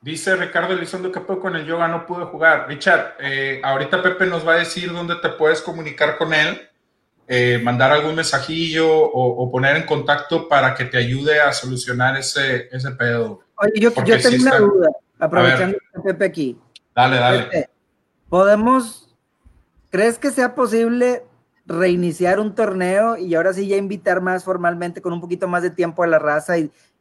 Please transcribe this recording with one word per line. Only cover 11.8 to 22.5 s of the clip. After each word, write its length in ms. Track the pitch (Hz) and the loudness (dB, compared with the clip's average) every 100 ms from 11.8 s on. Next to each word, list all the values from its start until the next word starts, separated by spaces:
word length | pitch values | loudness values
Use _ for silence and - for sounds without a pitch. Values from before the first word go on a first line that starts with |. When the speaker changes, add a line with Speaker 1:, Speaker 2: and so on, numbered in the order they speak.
| - 123 127 135 | -6 -2 0 -2
Speaker 1:
ese, 520 | 131 143 135 123 - | -4 -2 -2 -2 -6
ese 200 | 127 131 | -8 -8
pedo. 500 | 127 120 117 113 98 _ - | -4 -2 -2 -4 -8 _ -2
Speaker 2:
Oye, 180 | 208 214 | 0 2
yo, 140 | 226 | 2
Speaker 1:
Porque 180 | 226 202 | 2 2
Speaker 2:
yo 60 | 226 | 4
Speaker 1:
sí 60 | |
Speaker 2:
tengo 180 | 247 247 | 4 4
una 100 | 262 | 4
Speaker 1:
está. 120 | 247 | 4
Speaker 2:
duda, 260 | 202 196 160 - _ _ | 4 4 2 0 _ _
Speaker 1:
A 60 | 160 | -2
Speaker 2:
aprovechando 400 | 139 127 127 - | 2 4 4 0
Speaker 1:
ver. 140 | - | -4
Speaker 2:
que 60 | - | -10
está 140 | - | -6
Pepe 220 | 196 170 196 | -4 -2 -2
aquí. 340 | 160 135 120 _ - _ 120 | -2 -6 -6 _ -20 _ 2
Speaker 1:
Dale, 220 | 127 131 | 4 4
dale. 260 | 123 123 | 4 2
Speaker 2:
Pepe, 260 | - 165 127 _ _ _ _ _ _ | 0 -4 -4 _ _ _ _ _ _
¿podemos, 840 | 175 196 208 226 262 226 - _ _ _ _ _ _ _ _ _ | 4 6 6 4 2 0 -12 _ _ _ _ _ _ _ _ _
crees 300 | 180 226 226 | 2 2 2
que 100 | 285 | -2
sea 220 | 254 247 254 | 0 -2 0
posible 680 | 240 226 226 247 247 247 - _ _ _ - | 0 2 0 2 0 0 -8 _ _ _ -8
reiniciar 760 | 165 185 180 175 160 180 196 | 0 2 2 0 0 0 2
un 160 | 214 | 0